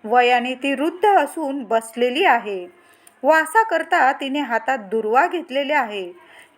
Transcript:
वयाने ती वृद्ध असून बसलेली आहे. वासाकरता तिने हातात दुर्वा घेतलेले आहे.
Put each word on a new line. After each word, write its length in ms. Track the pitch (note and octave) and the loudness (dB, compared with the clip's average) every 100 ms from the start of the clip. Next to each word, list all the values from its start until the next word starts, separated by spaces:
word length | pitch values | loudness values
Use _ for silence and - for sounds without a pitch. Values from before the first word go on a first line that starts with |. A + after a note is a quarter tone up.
वयाने 500 | G#3+ B3 B3 B3 B3 | 0 2 4 2 0
ती 200 | B3+ C#4 | -4 -4
वृद्ध 340 | C4 D#4+ F4+ G#4 | -2 -2 0 4
असून 560 | F#4+ C#4+ E4 C#4 C#4 | 4 2 -4 -6 -6
बसलेली 600 | G#3+ A3+ A3+ A#3+ B3 C4+ | -2 -2 -2 -2 -2 2
आहे. 540 | F#4 A#3 G#3 F#3+ F3 _ _ _ _ _ | 2 2 0 -10 -10 _ _ _ _ _
वासाकरता 880 | C4+ D#4+ D#4 A4 A4 D#4+ D#4+ F4 C4 | 2 2 2 0 2 0 0 2 2
तिने 280 | C#4 C#4 C#4+ | 0 -4 -4
हातात 380 | B3 A3+ - C4 | -2 -2 -2 -6
दुर्वा 480 | G3 A3+ G#3+ B3 F4 | -4 -4 0 2 2
घेतलेले 480 | F4 - C4+ C#4 | -2 -6 -4 -2
आहे. 380 | D4+ A3+ G3+ F3 - - - - | -2 -2 -6 -10 -14 -20 -20 -20